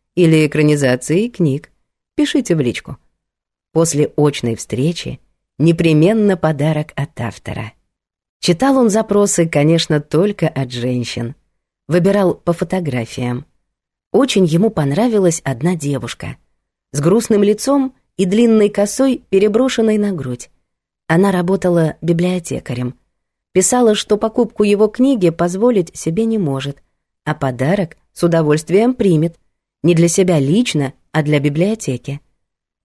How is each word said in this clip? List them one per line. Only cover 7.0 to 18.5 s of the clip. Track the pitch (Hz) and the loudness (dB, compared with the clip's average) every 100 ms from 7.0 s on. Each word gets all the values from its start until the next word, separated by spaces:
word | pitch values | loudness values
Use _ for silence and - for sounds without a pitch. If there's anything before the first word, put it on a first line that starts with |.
| 143 - | -10 -8
автора. | 117 - - 110 110 - _ _ _ _ _ _ - | -10 -10 -12 -10 -12 -16 _ _ _ _ _ _ -2
Читал | 165 269 269 | 0 2 2
он | 233 | 2
запросы, | 208 220 202 202 - 165 | 2 0 0 2 0 0
конечно, | 147 151 165 - 151 | 2 2 2 0 -2
только | - 151 202 202 160 | -2 -2 -2 -2 -4
от | 135 127 | -4 -6
женщин. | 120 123 123 113 - 117 - _ _ _ _ - | -6 -4 -4 -6 -8 -10 -10 _ _ _ _ -4
Выбирал | 175 175 202 185 - | 0 2 2 0 -2
по | - | -4
фотографиям. | 165 170 185 160 123 113 - 123 123 - _ _ _ _ _ _ | -4 -4 -4 -4 -6 -6 -6 -6 -6 -10 _ _ _ _ _ _
Очень | 202 262 208 180 | 0 2 2 2
ему | 165 220 | 2 0
понравилась | 214 143 147 240 214 180 165 | 0 -2 0 0 2 0 0
одна | - 120 165 180 | -4 -4 -4 -4
девушка. | 143 135 117 - 104 - _ _ _ _ _ | -4 -6 -8 -12 -14 -14 _ _ _ _ _
С | 147 | -4
грустным | 151 214 226 208 | 0 2 2 2
лицом | 202 214 - 277 262 - _ - | 2 0 0 0 -2 -6 _ -4
и | 185 | 0
длинной | 208 240 | 2 4